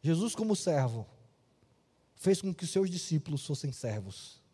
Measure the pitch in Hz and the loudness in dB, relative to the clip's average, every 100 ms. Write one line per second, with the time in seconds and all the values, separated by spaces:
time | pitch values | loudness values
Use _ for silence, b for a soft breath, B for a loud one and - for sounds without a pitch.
0 | 147 165 226 - 220 202 - 151 131 113 | 2 2 2 0 2 2 4 4 2 0
1 | 110 - - _ _ _ _ _ _ _ | -8 -16 -20 _ _ _ _ _ _ _
2 | _ _ - 190 190 175 175 190 190 180 | _ _ 2 4 2 -4 -2 0 0 -2
3 | - 160 - 147 - 143 143 127 120 107 | 0 -2 0 -6 -4 -4 -4 -4 -4 -4
4 | 98 98 - - _ | -6 -12 -16 -20 _